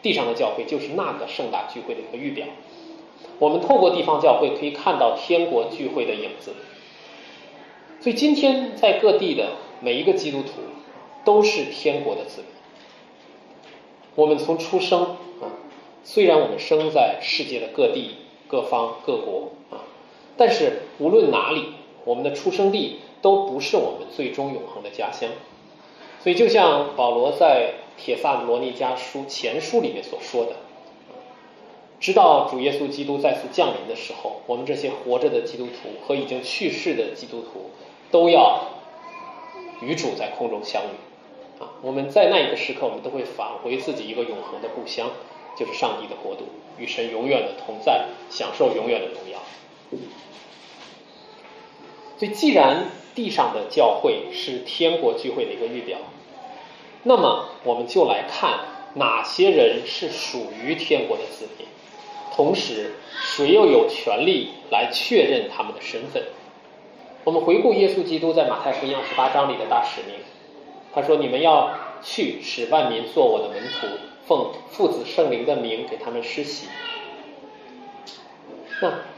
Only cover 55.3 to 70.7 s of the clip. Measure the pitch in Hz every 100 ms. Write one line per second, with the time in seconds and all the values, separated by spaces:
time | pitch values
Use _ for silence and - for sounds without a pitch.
55.3 | 120 - 123 117 123 113 90 - - -
56.3 | - - - - - - - 240 233 139
57.3 | 104 - - 120 120 120 190 135 98 -
58.3 | - 165 - - - - 139 123 113 -
59.3 | - 190 160 113 - - - 160 - -
60.3 | 127 113 107 123 165 - 143 110 113 110
61.3 | - 110 - - - - - - - -
62.3 | - 147 185 - 110 104 - - - -
63.3 | - 143 208 170 123 - - - 104 165
64.3 | 156 - - - 104 - - - 226 -
65.3 | 131 - - - - - - 139 131 -
66.3 | - - - - - - - - - -
67.3 | 160 165 190 247 196 196 190 170 160 165
68.3 | 160 143 117 139 127 135 135 113 - 131
69.3 | 143 139 123 - - - - 98 - -
70.3 | - - - -